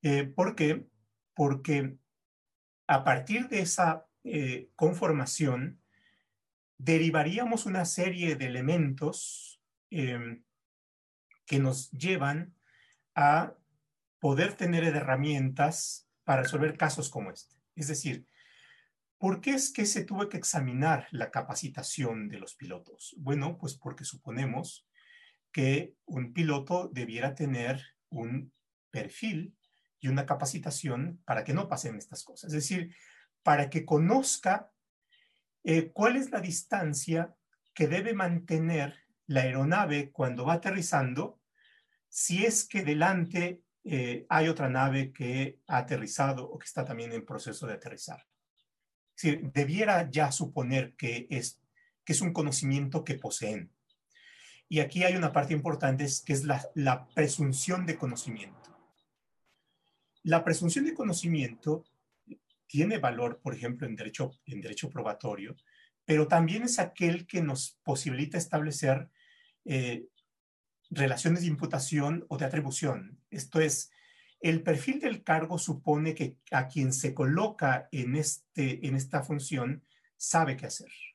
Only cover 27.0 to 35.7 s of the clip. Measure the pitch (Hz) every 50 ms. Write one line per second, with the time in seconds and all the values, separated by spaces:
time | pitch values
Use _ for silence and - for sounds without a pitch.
27 | 120 117 110 120 123 135 135 - 156 143 135 120 120 123 135 135 - - _ _
28 | _ _ - 131 113 113 123 135 131 - _ _ _ _ _ _ _ _ - -
29 | - - - - - 220 196 156 175 196 - _ _ _ _ _ _ _ _ _
30 | - 135 131 139 135 135 147 143 135 131 - 175 - 165 139 - - 143 120 123
31 | 139 175 170 - _ - 117 110 - - 135 175 202 202 - 123 - 120 110 104
32 | - - - - - - - - - 190 151 151 143 - 202 180 170 170 - -
33 | - - - - - _ _ _ _ - 147 143 143 139 - 160 - - 160 147
34 | 156 175 220 269 269 - - - - 190 190 208 - - _ _ _ _ _ _
35 | _ _ _ _ _ _ _ _ _ _ _ _ _ 165